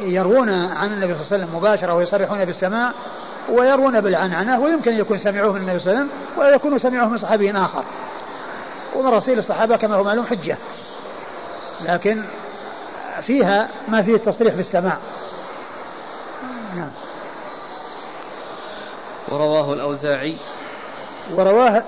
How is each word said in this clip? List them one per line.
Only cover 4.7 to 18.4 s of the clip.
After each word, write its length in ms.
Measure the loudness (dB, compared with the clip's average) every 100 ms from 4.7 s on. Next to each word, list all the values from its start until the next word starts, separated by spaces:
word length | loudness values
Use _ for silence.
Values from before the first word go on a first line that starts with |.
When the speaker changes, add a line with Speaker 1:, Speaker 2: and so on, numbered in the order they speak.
| 2 2
Speaker 1:
أن 60 | 2
يكون 200 | 2 0
سمعوه 340 | 0 2 2
من 80 | 2
النبي 180 | 0 0
صلى 140 | 2
الله 80 | 2
عليه 100 | 0
وسلم 80 | -6 -6 4
ويكون 400 | 6 6 4 2
سمعوه 300 | 2 2 2
من 100 | 0
صحابي 340 | 2 2 2
آخر، 320 | 2 0 -2 -6 -8 -10 -12 -12 -12 -12 -12 -12 -12 -6 0
ومراسيل 420 | 4 4 4 2
الصحابة 380 | 2 2 4 4
كما 200 | 4 2
هو 80 |
معلوم 220 | 2 2 0
حجة، 300 | -2 -2 -6 -8 -14 -14 -14 -12 -12 -12 -12 -12 -12 -12 -8
لكن 380 | -2 0 2 0 -4 -10 -12 -12 -12 -12 -12 -12 -10 -6
فيها 460 | 2 4 4 4 0 -4 0
ما 140 | 2
فيه 120 | 4
التصريح 400 | 4 4 2 2
بالسماع. 420 | 2 0 0 2 -2 -6 -12 -12 -12 -14 -14 -14 -14 -14 -14 -14 -14 -12 -10 -10 -10 -8
نعم. 160 | -8 -8 -10 -14 -12 -12 -12 -12 -12 -14 -14 -14 -14 -14 -14 -14 -14